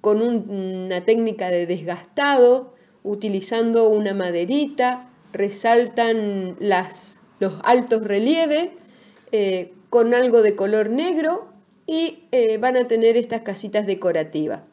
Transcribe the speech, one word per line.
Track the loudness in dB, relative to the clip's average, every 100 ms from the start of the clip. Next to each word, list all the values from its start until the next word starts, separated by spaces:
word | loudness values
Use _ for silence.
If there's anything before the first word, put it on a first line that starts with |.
con | 2 2
un, | 0 -2 -4
una | -8 -8 -8 -6 -4
técnica | 0 2 0 -4 -2
de | -2 -2
desgastado, | -4 -6 -10 -8 -2 2 6 6 4 -2 _ _ _
utilizando | -8 -6 -4 -4 -4 -2 0 4 4
una | 2 0 -2
maderita, | -2 -2 -2 -2 -2 0 -2 -2 -12 _ _
resaltan | -6 -6 -2 2 2 2 -2 0 0 -2 -4 -8 -6
las, | 0 0 -2 -14 -20 -20 _ _
los | -6 -2
altos | 2 2 2 -2
relieves, | 0 -2 0 0 2 0 -2 -10 -20 _ _ _ -4
eh, | -2 0 -2 -6 -16 _
con | 2 4 4
algo | 4 4
de | 4 2
color | 0 0 0
negro | -2 -2 0 0 -2 -8 _ _ _ -6
y, | -2 -2 -6 _
eh, | 0 2 2
van | 0 0
a | 0
tener | 2 4 4
estas | 0 -6
casitas | -6 -10 -4 -4 -2
decorativas. | -2 -2 -2 -4 -4 -4 -6 -14